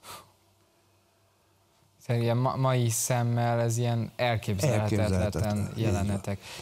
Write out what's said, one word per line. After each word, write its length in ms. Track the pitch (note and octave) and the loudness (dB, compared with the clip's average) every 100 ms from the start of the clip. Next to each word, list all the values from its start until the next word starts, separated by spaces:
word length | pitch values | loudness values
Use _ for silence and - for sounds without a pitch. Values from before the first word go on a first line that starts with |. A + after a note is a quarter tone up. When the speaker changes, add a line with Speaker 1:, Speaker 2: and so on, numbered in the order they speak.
| - - - _ _ _ _ _ _ _ _ _ _ _ _ _ _ _ _ _ - | -20 -20 -20 _ _ _ _ _ _ _ _ _ _ _ _ _ _ _ _ _ -2
Speaker 1:
Szerintem 320 | A#2 A#2 A#2 | 0 2 2
ma-, 180 | B2+ F2 | 2 2
mai 320 | C3 B2+ A#2+ | 2 2 2
szemmel 720 | A2+ - B2 A#2+ A#2+ A#2+ A#2 | 0 0 0 2 0 2 2
ez 160 | A#2 A2+ | 0 0
ilyen 340 | A#2+ A#2 A2 - | 0 0 -4 -2
elképzelhetetlen 840 | A#2+ A2+ - G2 C#3+ A2 G#2+ G#2 | 0 0 -2 0 2 2 2 2
Speaker 2:
Elképzelhetetlen. 720 | G#2+ F#2 G#2 - G#2+ G#2 G2 G#2+ | 2 2 0 0 -2 -2 -4 -2
Speaker 1:
jelenetek. 640 | A2 G2 G2+ G2 G2+ G2 - - | 0 0 0 -4 -6 -8 -10 -16